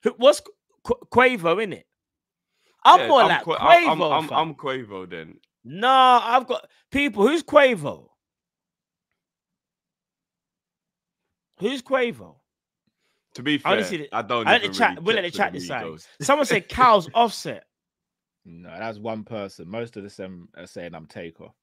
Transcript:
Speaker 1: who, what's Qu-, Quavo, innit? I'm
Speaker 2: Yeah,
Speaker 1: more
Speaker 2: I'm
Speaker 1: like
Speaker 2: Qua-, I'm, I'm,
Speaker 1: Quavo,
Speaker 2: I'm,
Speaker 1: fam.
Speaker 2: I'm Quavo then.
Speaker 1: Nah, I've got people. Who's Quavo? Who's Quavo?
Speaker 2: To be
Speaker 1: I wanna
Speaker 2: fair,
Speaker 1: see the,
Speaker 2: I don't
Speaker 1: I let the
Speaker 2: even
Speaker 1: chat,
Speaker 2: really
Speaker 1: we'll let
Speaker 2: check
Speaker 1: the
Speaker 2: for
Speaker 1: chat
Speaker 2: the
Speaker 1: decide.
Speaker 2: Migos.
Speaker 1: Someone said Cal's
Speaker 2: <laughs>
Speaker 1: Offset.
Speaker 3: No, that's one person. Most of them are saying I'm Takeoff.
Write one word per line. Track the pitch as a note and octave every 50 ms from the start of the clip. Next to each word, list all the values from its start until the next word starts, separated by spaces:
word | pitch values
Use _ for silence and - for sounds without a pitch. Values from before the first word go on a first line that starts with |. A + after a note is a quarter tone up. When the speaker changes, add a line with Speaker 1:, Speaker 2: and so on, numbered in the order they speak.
| _
Speaker 1:
who, | A#3 A#3+ -
what's | A#3 C#4 - - - - _ _ _ _ _ _ _
Qu-, | - A#3 - - _
Quavo, | - A#3 B3+ C4 B3+ A3 E3 E3+ E3+ F#3+ A3+
innit? | G3+ D3 F#2 _ _ _ _ _ _ _ _ _ _ _ _ _ _ _ _ _ _ _ _ _
I'm | A#3+ D#4+ F4+
Speaker 2:
Yeah, | - A#3
Speaker 1:
more | D4+ C4 A3
Speaker 2:
I'm | E3
Speaker 1:
like | E3+ C#3 -
Speaker 2:
Qua-, | E3 - -
I'm, | - - F4 F4 F4 D4+
I'm, | D#3+ D#3
Speaker 1:
Quavo, | E3+ D#3 C#3+ D3 D#3+
Speaker 2:
I'm, | C#3+
Speaker 1:
fam. | A#2+ C#3
Speaker 2:
I'm | D#3+ E3 D3
Quavo | - - C#3 C3 C3 B2 G2+ G2+ F#2+ F#2 F2+
then. | F2+ E2+ D#2+ D#2+ F2 _ _ _ _ _ _
Speaker 1:
Nah, | A2+ C#3+ F#3 A3 B3+ C4 C4 B3+ B3+ B3 A#3+ G3+
I've | A3+ A#3 C4 B3 -
got | A#3+ - - _ _ _ _ _
people. | - C#4 C#4+ C#4+ G3+ G#3 G3 B3
Who's | D4+ E4+ -
Quavo? | - - D4 C#4 C4 A#3+ F3+ C#3+ C3+ F#2 D#2 _ _ _ _ _ _ _ _ _ _ _ _ _ _ _ _ _ _ _ _ _ _ _ _ _ _ _ _ _ _ _ _ _ _ _ _ _ _ _ _ _ _ _ _ _ _ _ _ _ _ _ _ _ _ _ _ _ _ _ _ _ _ _ _ _ _ _ _ _ _ _ _
Who's | E3+ A3 C4+ C4+
Quavo? | - - C4+ C4 B3 A#3+ F#3+ A#2 G2+ E2 D2+ _ _ _ _ _ _ _ _ _ _ _ _ _ _ _ _ _ _ _ _
Speaker 2:
To | - B2
be | C#3+ D3+ C#3+ -
Speaker 1:
I | E3
wanna | F#3+ A3
Speaker 2:
fair, | G3+ F3
Speaker 1:
see | G3 D#3+
the, | D3+ - -
Speaker 2:
I | A2+
don't | A#2 G2 B2 A#2+ A2+ C#3+
Speaker 1:
I | G3
let | A#3+
the | G3+ G3
Speaker 2:
even | F#3+ F#3+
Speaker 1:
chat, | A#3+ C4+ C#4+
Speaker 2:
really | C4+ E3+
Speaker 1:
we'll | G3 A3+
let | G#3+ F3+
Speaker 2:
check | F3 -
Speaker 1:
the | -
Speaker 2:
for |
Speaker 1:
chat | G3+ - F3
Speaker 2:
the | D3
Speaker 1:
decide. | - E3+ D3 A#2+ -
Speaker 2:
Migos. | E2 D#2+ D#2+ - _ _ _
Speaker 1:
Someone | D3 - C#4 D4+ C#4+
said | - A#3+ G#3 F3 _
Cal's | - - B3+ B3 A3 G3+ E3 D#3+
Speaker 2:
<laughs> | -
Speaker 1:
Offset. | A3+ A#3+ A3 - - - E3 A#2 F2+ _ _ _ _ _ _ _ _ _ _ _ _ _ _ _ _ _
Speaker 3:
No, | F2+ E2+ E2+ F2 F2
that's | E2 F2+ G#2+ A2+ A2 G#2
one | G#2 A#2 A2+ A2 G#2
person. | _ A#2 G#2+ G2+ F#2+ - - E2+ E2+
Most | G2 A#2 A#2 A#2 _ G#2+
of | G2 G2+ - -
them | F#2+ F#2+ F#2 F2 F2 E2+ _ -
are | F2 F2+
saying | _ G2 F2 F2 E2
I'm | D#2+ D#2+
Takeoff. | D2+ _ A2+ F2 E2+ D#2+ _ E2+ - _ _